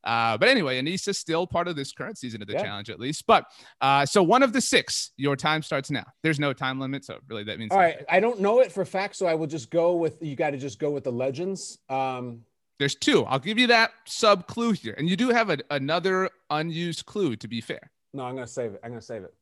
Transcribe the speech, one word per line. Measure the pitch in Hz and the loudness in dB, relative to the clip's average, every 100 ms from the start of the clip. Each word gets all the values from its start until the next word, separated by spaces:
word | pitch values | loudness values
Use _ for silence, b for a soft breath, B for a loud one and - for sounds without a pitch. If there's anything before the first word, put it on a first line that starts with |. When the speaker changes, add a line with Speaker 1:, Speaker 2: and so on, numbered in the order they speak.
Speaker 1:
Uh, | - 117 117 110 | 0 0 2 4
but | 233 | 4
anyway, | 262 147 127 | 4 2 -2
Anissa's | 139 185 - 196 | -2 -4 -4 -6
still | - 160 | -2 -2
part | 180 170 175 | -2 -2 -2
of | |
this | 156 139 | -4 -8
current | - - 220 | -8 -12 -10
season | 127 110 | -10 -10
of | 101 | -6
The | |
Speaker 2:
Yeah. | 120 | -6
Speaker 1:
Challenge, | 202 101 101 | -4 -8 -10
at | 87 | -8
least. | 123 160 - | -8 -6 4
But, | 202 - B B B | 4 4 B B B
uh, | 135 139 - | 4 4 4
so | 208 | 4
one | 170 240 | 6 6
of | 269 | 6
the | 240 | 4
six, | - 262 - - - - | 2 2 2 -6 -6 -4
your | 139 | -2
time | 139 156 156 | 0 0 0
starts | 151 143 135 | 0 -4 -2
now. | 135 - _ | -6 -6 _
There's | 156 147 | -2 0
no | 143 | 0
time | 131 131 131 | -2 -4 -4
limit, | 131 135 | -6 -8
so | - 101 139 | -10 -16 -10
really | 110 | -10
that | 104 98 | -8 -8
means | 110 | -2
Speaker 2:
All | 196 | 2
right, | 175 | 2
Speaker 1:
nothing. | 139 143 | 2 0
Speaker 2:
I | 175 | 2
don't | 220 226 | 2 0
know | 202 233 | 2 4
it | 247 | 4
for | 202 | 0
a | 180 | -4
fact, | 190 196 - | -4 -4 -2
so | 185 | 0
I | |
will | 160 160 | 0 -2
just | 156 113 | -6 -2
go | 170 170 175 | 2 2 2
with, | 160 160 | -2 -4
you | 160 135 | -10 -2
gotta | 156 143 | -2 -2
just | 139 - | -8 -6
go | 147 | -4
with | 147 | -4
the | 127 | -4
legends. | 120 131 135 185 190 - - _ | -2 -2 -2 -6 -6 -10 -18 _
Um, | 135 131 127 123 117 113 _ _ _ | -4 -4 -4 -10 -14 _ _ _ _
Speaker 1:
There's | 143 - | -2 0
two. | - 233 117 | 4 4 4
I'll | 135 | -2
give | 165 220 | 0 0
you | 247 | 6
that | 233 226 - | 6 4 0
sub | - - 226 202 - | -14 0 4 4 2
clue | - 233 | -4 0
here. | 196 110 95 | 0 -4 -4
And | 160 | -2
you | 185 | 2
do | 254 | 2
have | 240 220 | 2 2
a, | 147 - | 0 -2
another | 147 135 170 180 185 185 _ _ | -4 0 0 0 0 -2 _ _
unused | 151 165 165 170 160 - | -2 -2 -4 -4 -6 -8
clue, | 208 190 110 | -2 -2 -2
to | 110 | -6
be | 113 | -8
fair. | - - - _ _ | -8 -12 -12 _ _
Speaker 2:
No, | 139 | -10
I'm | 127 | -8
gonna | 131 117 | -8 -8
save | - 117 | -6 -6
it. | 98 | -8
I'm | 117 | -12
gonna | 120 | -14
save | - 113 | -12 -12
it. | 90 _ | -12 _